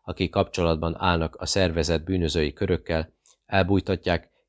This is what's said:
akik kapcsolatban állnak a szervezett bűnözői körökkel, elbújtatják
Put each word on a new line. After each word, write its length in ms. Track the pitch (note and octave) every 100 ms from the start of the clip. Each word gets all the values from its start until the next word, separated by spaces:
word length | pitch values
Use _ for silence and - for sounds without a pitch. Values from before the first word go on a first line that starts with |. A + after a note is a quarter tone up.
akik 260 | - F2+ F#2
kapcsolatban 640 | G2 F#2+ - E2+ D#2+ E2 D#2+
állnak 380 | F#2+ E2+ D#2+ -
a 100 | F2
szervezett 580 | G2+ F#2 E2 D#2 E2
bűnözői 480 | E2 F#2+ E2 E2 D2+
körökkel, 600 | - F#2+ F2 - E2 D#2 _ _ _ _
elbújtatják 840 | G2 F2+ G2 - F#2 - E2+ - _